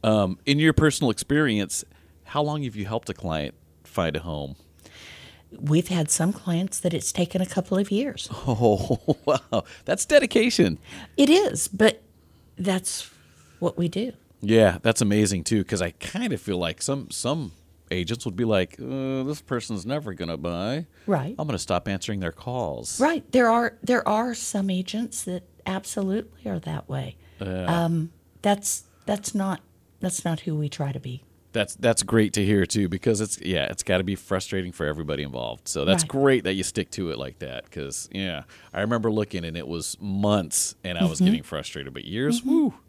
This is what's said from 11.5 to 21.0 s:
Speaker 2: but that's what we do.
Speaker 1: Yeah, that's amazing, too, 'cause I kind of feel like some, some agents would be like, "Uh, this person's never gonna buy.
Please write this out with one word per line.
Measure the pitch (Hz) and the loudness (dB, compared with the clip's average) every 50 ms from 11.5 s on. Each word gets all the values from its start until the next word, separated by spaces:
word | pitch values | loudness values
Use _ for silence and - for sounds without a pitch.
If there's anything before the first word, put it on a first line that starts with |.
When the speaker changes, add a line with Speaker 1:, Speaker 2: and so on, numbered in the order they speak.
| - 151 - - | 0 -2 -4 -6
Speaker 2:
but | - 190 220 220 - - _ _ _ _ _ _ _ _ _ _ _ - | 0 4 4 4 4 2 _ _ _ _ _ _ _ _ _ _ _ -4
that's | 180 196 190 190 185 - - - - - - - - _ _ _ - - _ - | -2 0 0 0 -2 -4 -8 -8 -10 -12 -18 -20 -20 _ _ _ -20 -20 _ -4
what | 180 175 - - | -2 -2 0 0
we | 175 165 | -2 -2
do. | - 190 226 254 - - _ _ - _ | -2 -2 -4 -4 -8 -12 _ _ -16 _
Speaker 1:
Yeah, | - 101 110 113 110 95 87 90 | 0 4 6 8 8 6 6 2
that's | - 113 113 - | 0 2 2 4
amazing, | 117 101 104 107 107 95 101 90 76 | 2 2 4 4 4 2 2 -2 0
too, | - 113 107 92 | 0 0 0 0
'cause | - - 92 | 0 -2 -2
I | 90 85 | -2 -4
kind | - _ - - - 202 247 226 | -6 _ -14 -8 -6 -4 -4 -4
of | 151 - | -4 -6
feel | - - 98 90 | -4 -4 -2 -2
like | 87 82 82 - | -2 -4 -4 -4
some, | - - 139 139 117 - | -4 -4 -4 -4 -6 -10
some | - - - 120 147 165 139 90 80 _ _ _ _ _ _ _ | -10 -6 -4 -2 -2 -2 -4 -8 -12 _ _ _ _ _ _ _
agents | - 90 87 82 117 120 - | -4 -4 -2 -2 -4 -6 -6
would | 120 90 | -8 -4
be | 95 120 | -2 0
like, | 113 107 95 92 - - - | 2 2 2 2 0 -4 -12
"Uh, | 123 127 131 135 135 135 135 131 | -10 -8 -6 -6 -4 -4 -2 -2
this | 131 135 151 147 | -4 -4 -6 -8
person's | - - 131 120 110 - 113 98 85 | -6 -6 -4 -4 -4 -4 -6 -6 -4
never | 113 135 151 147 107 92 | -4 -6 -4 -6 -8 -8
gonna | 78 87 82 82 | -6 -6 -6 -6
buy. | 71 76 85 87 85 95 107 131 156 170 _ _ - | -4 -4 -4 -4 -4 -4 -4 -4 -6 -6 _ _ -12